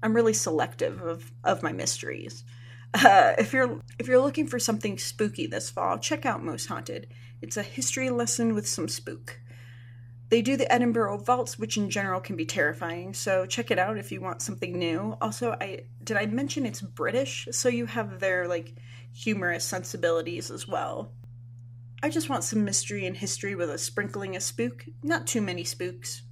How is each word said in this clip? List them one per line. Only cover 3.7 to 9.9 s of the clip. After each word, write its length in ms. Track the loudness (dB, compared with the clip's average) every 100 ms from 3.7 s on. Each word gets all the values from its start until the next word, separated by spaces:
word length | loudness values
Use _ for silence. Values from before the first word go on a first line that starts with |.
| 0 -8 -8
if 100 | 4
you're 140 | 6
looking 240 | 6 2 0
for 140 | 0
something 400 | 0 0 0 -2
spooky 480 | -6 0 0 0 -4
this 220 | -4 -6
fall, 280 | -2 0 0
check 280 | 0 -2 0
out 180 | -2
Most 240 | -4 -6 -6
Haunted. 400 | -6 -6 -10 -10 -18 -18 -14
It's 160 | -8 -6
a 60 |
history 480 | -6 -4 -2 0 0
lesson 420 | 0 0 2 2
with 140 | 2 0
some 200 | -2 -2
spook. 520 | -4 -8 -12 -12 -16 -16 -18 -18 -18 -18